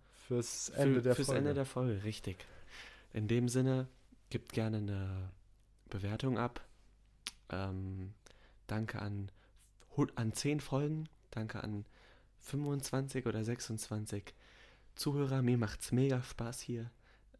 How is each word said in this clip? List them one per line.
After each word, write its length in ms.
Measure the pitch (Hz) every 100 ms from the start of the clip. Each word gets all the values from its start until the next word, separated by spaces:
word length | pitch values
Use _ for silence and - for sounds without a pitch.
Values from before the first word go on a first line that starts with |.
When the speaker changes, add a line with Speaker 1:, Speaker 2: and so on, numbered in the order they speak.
| - - -
Speaker 1:
fürs 420 | 120 117 - -
Speaker 2:
für, 60 | -
Speaker 1:
Ende 220 | 139 131
der 120 | 120
Speaker 2:
fürs 120 | 123 135
Speaker 1:
Folge. 120 | 135
Speaker 2:
Ende 140 | 143
der 120 | 139 135
Folge, 380 | - 127 101
richtig. 420 | 107 107 - 92 - - - - - - -
In 160 | 110 107
dem 200 | 117 123
Sinne, 400 | 123 131 131 131 - - - -
gebt 220 | 120 -
gerne 260 | - 110 110
eine 520 | 104 98 95 95 92 - - - - - -
Bewertung 480 | 98 101 110 135 113
ab. 220 | 120 - - - - - - - - - -
Ähm, 640 | 92 95 95 95 95 95 107 - - - - -
danke 340 | 107 110 -
an 300 | 101 101 101 - - - - - - -
hu-, 120 | 143 -
an 180 | 113
zehn 260 | 107 143 147
Folgen, 480 | - 135 147 156 156 - _
danke 320 | - 110 104
an 220 | - 104 101 - - - - -
fünfundzwanzig 840 | - 139 143 143 135 131 135 135
oder 200 | 120 110
sechsundzwanzig 880 | 110 120 - 110 - 107 104 104 - - - - - - -
Zuhörer. 460 | - 147 143 139 135
Mir 160 | 123 123
macht's 360 | 110 - -
mega 300 | 120 135 127
Spaß 380 | 123 - 117 120
hier. 300 | - 120 117 - - - - -